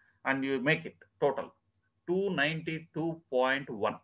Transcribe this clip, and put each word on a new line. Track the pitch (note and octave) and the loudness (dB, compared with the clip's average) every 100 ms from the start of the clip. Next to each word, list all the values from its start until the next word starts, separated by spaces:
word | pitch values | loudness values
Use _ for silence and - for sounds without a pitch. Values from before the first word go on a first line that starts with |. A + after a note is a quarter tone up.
| _ _ C3 | _ _ -2
and | C3+ | -2
you | C3+ C3+ | 0 0
make | C3+ D#3+ D#3+ | 2 2 -2
it | - - - | -14 -20 0
total | C#3+ - - - _ _ _ _ - | 0 2 -4 -12 _ _ _ _ -4
two | F#3 G3 | -2 0
ninety-two | D#3 D3 D#3+ D#3+ D#3+ D#3+ D#3+ E3 D#3+ - | 2 0 0 -4 -6 -6 -4 -4 -4 -2
point | B2+ B2+ C#3 C#3+ | 2 2 2 -2
one. | G#2+ G#2 - | -2 -2 -2